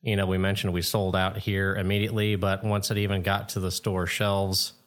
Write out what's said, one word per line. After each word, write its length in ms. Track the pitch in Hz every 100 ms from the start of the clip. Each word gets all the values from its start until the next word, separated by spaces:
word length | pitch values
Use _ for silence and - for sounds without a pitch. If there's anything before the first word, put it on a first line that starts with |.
you 140 | - 104
know, 100 | 95
we 120 | 92
mentioned 360 | 95 98 101
we 80 | 90
sold 340 | 85 110 95 92
out 220 | 92 104
here 380 | 107 98 98 98
immediately, 600 | 92 101 107 113 104 104
but 280 | 98 95
once 260 | 110 104 98
it 80 | 104
even 240 | 104 98
got 280 | 90 98 98
to 100 | -
the 120 | 92
store 360 | 85 - 92 87
shelves 680 | - 104 98 98 95 - -